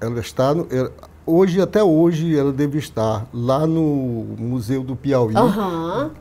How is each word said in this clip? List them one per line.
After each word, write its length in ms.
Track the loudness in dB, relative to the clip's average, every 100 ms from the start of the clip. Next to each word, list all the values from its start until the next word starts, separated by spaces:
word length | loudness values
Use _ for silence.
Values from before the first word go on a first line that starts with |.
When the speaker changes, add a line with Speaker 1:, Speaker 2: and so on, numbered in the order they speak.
Speaker 1:
ela 200 | -6 -6
está 340 | -6 0 0
no, 120 | 0 -2
ela, 220 | -2 -4 -8 -20 -10 0
hoje, 340 | 2 4 2
até 220 | 2 2
hoje, 540 | 4 4 4 2 0 2
ela 160 | 0
deve 260 | 0 -2 -2
estar 480 | -4 -2 0 -2 -4
lá 340 | -4 0 2 2
no 600 | 2 0 0 -2 -6 -8 -6
Museu 440 | -4 -4 -4 -4
do 100 | -4
Piauí. 400 | -6 0 2 2
Speaker 2:
Aham. 760 | 4 2 2 -2 -4 -4 -4 -6 -10